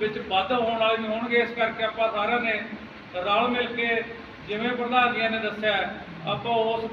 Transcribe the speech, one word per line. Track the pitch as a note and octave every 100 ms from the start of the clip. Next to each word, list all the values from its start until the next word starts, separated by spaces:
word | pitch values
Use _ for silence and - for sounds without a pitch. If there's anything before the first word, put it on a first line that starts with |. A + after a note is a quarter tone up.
ਵਿੱਚ | G#3+ G#3
ਵੱਧ | G#3 F#3+ F#3+
ਹੋਣ | B3 A3+ A3+
ਵਾਲੇ | A3 A3+
ਵੀ | A3
ਹੋਣਗੇ। | A3 A#3+ A#3+
ਇਸ | A3+
ਕਰਕੇ | A#3 A3+ -
ਆਪਾਂ | - A3+ A3+
ਸਾਰਿਆਂ | G3+ G#3+ A#3+
ਨੇ | A3+ G#3 G#3+ - - - - F3+
ਰਲ | F#3 G#3 A#3+
ਮਿਲ | B3 A#3 A#3
ਕੇ, | A#3 A3+ A3+ - - - -
ਜਿਵੇਂ | G#3 A#3+
ਪ੍ਰਧਾਨ | B3 A#3+ B3 A#3+
ਜੀਆਂ | G#3+ A3+
ਨੇ | A3
ਦੱਸਿਆ, | G#3+ G#3 G#3+ G3 F3+ - - - D#3+
ਆਪਾਂ | G#3 A#3
ਉਸ | A#3 A3 A3+ A3